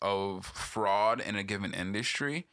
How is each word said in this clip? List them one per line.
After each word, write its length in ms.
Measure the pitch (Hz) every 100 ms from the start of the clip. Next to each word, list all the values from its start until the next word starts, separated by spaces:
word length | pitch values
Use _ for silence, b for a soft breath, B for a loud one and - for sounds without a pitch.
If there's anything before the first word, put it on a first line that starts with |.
of 420 | 98 98 98 95 -
fraud 760 | - - 113 101 101 110 120
in 160 | - 104
a 60 |
given 320 | 98 101 95
industry, 720 | 90 92 104 113 - 143 160 -